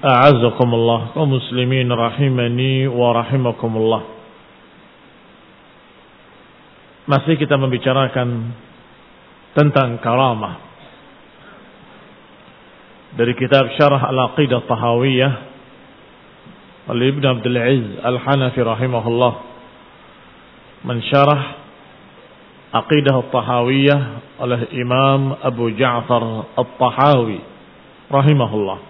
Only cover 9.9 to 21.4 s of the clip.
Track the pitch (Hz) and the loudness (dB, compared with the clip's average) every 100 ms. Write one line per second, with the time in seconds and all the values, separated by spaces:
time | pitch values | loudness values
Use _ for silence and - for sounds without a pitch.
9.9 | 117 120 123 135 110 101 87 - - - | -2 -2 2 2 0 -6 -12 -20 -20 -20
10.9 | - - - - - - - - - - | -20 -20 -20 -20 -20 -20 -20 -20 -20 -20
11.9 | - - - - - - - - - - | -20 -20 -20 -20 -20 -20 -20 -20 -20 -20
12.9 | - - - 117 123 127 139 123 - 147 | -20 -18 -2 -2 0 2 2 2 2 2
13.9 | 139 143 131 123 - 143 120 - 113 117 | 2 0 -2 -2 0 0 0 -2 -2 0
14.9 | 117 135 127 135 123 - - - - - | 0 0 2 0 -2 -10 -20 -20 -20 -20
15.9 | - - - - - - - - - - | -20 -20 -20 -20 -20 -20 -20 -20 -20 -8
16.9 | 123 131 143 135 123 117 123 120 135 107 | -2 -2 0 0 0 -2 -2 0 0 -2
17.9 | 98 120 123 131 139 127 120 117 110 127 | -6 -4 -4 0 0 0 -2 -2 -2 -2
18.9 | 120 113 117 123 120 - - - - - | -2 -2 0 0 0 -14 -20 -20 -20 -20
19.9 | - - - - - - - - - - | -20 -20 -20 -20 -20 -20 -20 -20 -16 -8
20.9 | 120 - 143 143 147 | -8 0 4 4 2